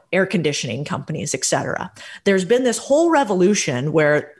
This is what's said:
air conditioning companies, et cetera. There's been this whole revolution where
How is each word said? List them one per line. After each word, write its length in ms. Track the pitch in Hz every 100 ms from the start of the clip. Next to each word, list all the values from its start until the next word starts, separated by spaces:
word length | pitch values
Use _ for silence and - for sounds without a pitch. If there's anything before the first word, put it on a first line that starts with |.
| -
air 140 | 180 185
conditioning 580 | 196 147 143 127 123
companies, 500 | 147 151 - 156 -
et 100 | -
cetera. 460 | - 139 123 - 185 - - -
There's 220 | 202 190
been 180 | 180 247
this 160 | 254 220
whole 320 | - 285 339
revolution 800 | 302 214 185 185 202 - 123 147
where 420 | 156 147 147 -